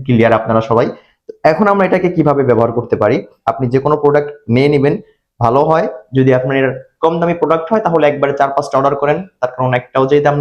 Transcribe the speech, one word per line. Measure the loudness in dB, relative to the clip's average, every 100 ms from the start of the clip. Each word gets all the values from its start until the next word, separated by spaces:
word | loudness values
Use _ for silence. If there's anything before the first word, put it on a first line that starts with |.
ক্লিয়ার | 0 2 4
আপনারা | 2 0 -2
সবাই। | 0 0 0 -4 _ _ -20
তো | -2
এখন | 0 2 2
আমরা | 2 0
এটাকে | 0 -2 0
কিভাবে | 0 2 2
ব্যবহার | 2 0
করতে | -2 -4 0
পারি? | 0 0 -4 _ -6
আপনি | -4 -2
যে | 0
কোনো | 0 0
প্রোডাক্ট | 2 0 -2 -6 -2
নিয়ে | 0 2
নিবেন, | 2 0 -2 -8 _ _ -4
ভালো | 0 2 2
হয়। | 0 -2 -8 -6 0
যদি | 2 2
আপনার | 0 0
এর | -2 -4 -12 _
কম | -2 0
দামি | -2
প্রোডাক্ট | -2 0 -2 0
হয়, | -2 0
তাহলে | 0 0
একবারে | 0 -2 0
চার | -2 -2
পাঁচটা | -2 0
অর্ডার | 0 0
করেন, | -2 -2 -6 _
তার | -8 -4
কারণ | -2
একটাও | -2 -2 -2 2
যেই | 2 2
দাম | 0